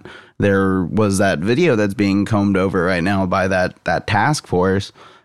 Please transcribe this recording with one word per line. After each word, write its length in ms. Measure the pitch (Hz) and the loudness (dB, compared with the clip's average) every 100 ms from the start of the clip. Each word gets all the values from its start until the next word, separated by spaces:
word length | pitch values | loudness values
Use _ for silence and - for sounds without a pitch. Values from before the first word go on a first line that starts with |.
| - - - - | -6 -20 -16 -2
there 460 | 101 98 95 95 | 0 2 2 0
was 340 | 87 101 107 95 | -2 0 0 2
that 200 | 98 78 | 0 0
video 360 | 92 127 170 | 0 0 2
that's 200 | 113 104 | 2 0
being 320 | 98 101 98 98 | 0 0 0 0
combed 320 | 104 101 95 | 0 0 0
over 260 | 95 95 | 0 0
right 200 | 87 90 | 0 0
now 200 | 87 98 | 0 -2
by 240 | 92 95 92 | 0 0 0
that, 340 | 92 92 - | 0 -2 -4
that 220 | - 80 - | -4 -4 0
task 400 | 101 120 151 - | 0 0 -2 -2
force 460 | 90 92 95 - - - - | 0 0 0 -4 -14 -20 -20